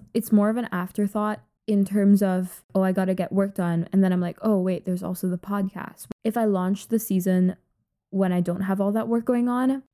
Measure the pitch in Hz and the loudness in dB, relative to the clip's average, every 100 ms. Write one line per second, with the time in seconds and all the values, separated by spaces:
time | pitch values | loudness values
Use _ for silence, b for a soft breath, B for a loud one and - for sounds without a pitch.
0 | - 233 220 208 208 226 233 180 185 - | -6 -6 0 2 2 0 -4 -6 -6 -4
1 | 202 214 208 214 - _ - 202 196 202 | -2 -2 -4 -4 -12 _ -2 0 2 4
2 | 196 202 196 185 185 - - 196 190 190 | 6 6 4 0 -4 -10 -6 0 0 2
3 | 185 190 175 190 196 196 175 170 - 196 | 0 -2 -2 0 -2 -2 -2 -2 0 2
4 | 190 180 175 - 220 202 185 180 - 180 | 4 2 -2 -2 0 2 0 -2 -2 -4
5 | 180 185 185 180 - 202 196 - - - | -4 -4 -4 -4 -4 -4 -4 -6 -12 -14
6 | - - 226 233 220 190 185 202 - 226 | -18 -8 -4 0 0 0 0 -2 -2 -4
7 | - 190 185 185 185 - _ _ _ _ | 0 -2 2 2 2 0 _ _ _ _
8 | _ 190 190 180 175 175 190 196 202 214 | _ -2 0 0 -2 -2 -2 -2 0 -2
9 | 226 233 233 240 240 247 262 269 - | -2 -2 0 0 0 0 0 -2 -4